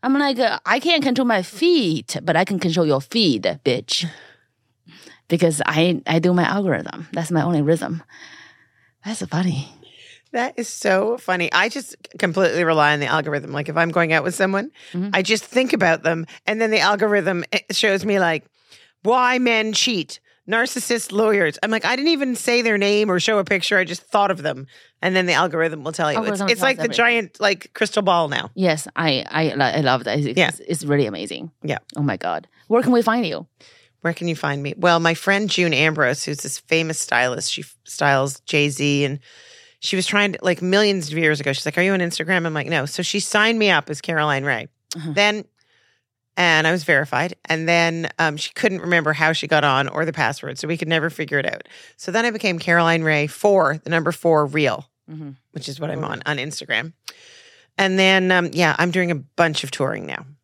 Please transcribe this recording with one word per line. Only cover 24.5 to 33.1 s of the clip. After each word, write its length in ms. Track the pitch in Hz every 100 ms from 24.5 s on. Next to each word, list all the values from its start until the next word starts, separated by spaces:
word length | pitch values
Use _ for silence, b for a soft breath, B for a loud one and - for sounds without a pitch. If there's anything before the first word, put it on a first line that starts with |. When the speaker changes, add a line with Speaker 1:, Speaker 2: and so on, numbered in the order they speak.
| 131 135 b b _
Speaker 2:
And 140 | 175 190
then 100 | 180
the 80 |
algorithm 500 | 147 175 160 165 156
will 80 | 143
tell 200 | 156 156
you. 60 | 220
It's, 80 | 220 196
Speaker 1:
Algorithm 80 | 196
Speaker 2:
it's 120 | 220
like 160 | 262 254
the 60 | 240
Speaker 1:
tells 120 | 233
everything. 140 | 233 233 190
Speaker 2:
giant, 100 | -
like, 320 | 208 196 -
crystal 280 | - 208 -
ball 260 | 196 175 156
now. 220 | 143 - -
Speaker 1:
Yes, 320 | 185 156 - -
I, 300 | 165 131 -
I, 240 | 151 160 127
lo-, 100 | 131
I 160 | -
love 240 | 139 127 113
that. 120 | 123
It's, 180 | 143 135
Speaker 2:
Yeah. 100 | 165
Speaker 1:
it's, 100 | -
it's 220 | - 160 143
really 200 | 143 117
amazing. 440 | 95 98 65 165 _
Speaker 2:
Yeah. 180 | - 143 _ -
Speaker 1:
Oh 40 |
my 140 | 143 95
God. 300 | 87 80 - b b
Where 120 | 226
can 100 | 254
we 80 | 240
find 240 | 226